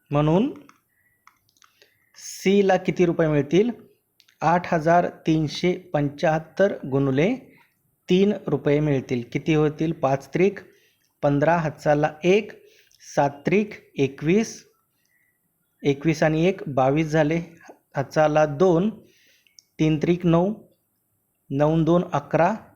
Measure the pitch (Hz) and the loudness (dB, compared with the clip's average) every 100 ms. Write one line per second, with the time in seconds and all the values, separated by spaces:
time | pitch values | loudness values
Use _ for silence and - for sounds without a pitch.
0 | - 143 151 170 269 - - _ _ _ | -4 0 2 2 0 -4 -18 _ _ _
1 | _ _ _ _ _ _ _ _ _ _ | _ _ _ _ _ _ _ _ _ _
2 | _ _ - - 185 202 196 185 185 165 | _ _ -18 -6 0 2 2 0 0 0
3 | 175 170 160 151 143 170 233 - - _ | 0 2 0 0 0 0 0 -4 -14 _
4 | _ _ _ - 156 175 180 175 156 175 | _ _ _ -6 0 0 0 -2 2 2
5 | 180 - - 160 151 - 175 180 - 151 | 2 -4 -2 0 0 -2 -4 -4 -4 -4
6 | 147 139 170 160 160 - 196 - 143 135 | -4 -2 -2 -2 -4 0 0 0 -4 -2
7 | 139 131 175 254 - _ _ _ _ _ | 0 2 0 -2 -10 _ _ _ _ _
8 | - 180 196 202 - 147 147 147 151 139 | 0 2 2 0 -2 -2 0 0 2 -2
9 | 131 127 120 147 151 156 151 151 160 160 | -2 -6 -6 -8 -2 0 0 -2 -6 -2
10 | 135 139 - 156 190 196 - _ _ _ | -2 -2 -4 0 0 0 -16 _ _ _
11 | _ - 147 143 151 170 156 - 156 147 | _ -4 0 2 2 0 -2 -4 -2 0
12 | 151 151 180 196 214 - _ _ _ _ | 0 -2 0 0 0 -14 _ _ _ _
13 | - - 143 - - 190 208 - _ - | -10 -2 -2 -2 -2 0 -2 -8 _ -4
14 | 135 135 147 202 220 - - _ _ _ | -4 -2 0 0 0 -8 -20 _ _ _
15 | _ _ _ _ _ _ _ _ 147 139 | _ _ _ _ _ _ _ _ -4 -2
16 | 160 156 156 156 175 185 - 135 131 147 | -2 0 0 0 0 -2 -6 -2 0 0
17 | 160 156 151 170 170 - - - _ - | 0 0 0 -2 -6 -16 -20 -20 _ -8
18 | 135 156 151 151 156 143 185 165 208 - | -6 0 0 2 0 2 2 2 0 -4
19 | - _ _ _ _ _ _ - 156 156 | -18 _ _ _ _ _ _ -2 0 0
20 | 156 175 180 165 185 220 - _ _ _ | 0 0 2 2 0 -4 -14 _ _ _
21 | _ _ _ _ - 139 151 165 160 175 | _ _ _ _ -8 -2 0 2 2 2
22 | 180 143 - 151 170 214 - | 0 -6 -4 0 0 -2 -10